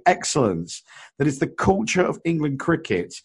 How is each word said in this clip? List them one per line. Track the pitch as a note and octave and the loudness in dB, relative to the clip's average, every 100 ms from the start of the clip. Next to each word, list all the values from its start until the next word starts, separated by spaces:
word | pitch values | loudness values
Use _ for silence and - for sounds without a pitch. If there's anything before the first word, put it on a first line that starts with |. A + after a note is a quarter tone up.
| F3+ | 2
excellence | F3+ - D3+ A2 E2+ E2+ - _ - - - | 2 0 2 2 0 -6 -12 _ -20 -16 -2
that | C#3+ | -2
is | C#3 | 0
the | E3 | -4
culture | - - G3 A3 F3+ F3 | 0 2 2 0 0 0
of | - | 0
England | E3 E3 D3 C3+ | -2 0 -2 -2
cricket, | - D#3+ - F#2 F2+ - | 0 -2 0 -4 -4 -12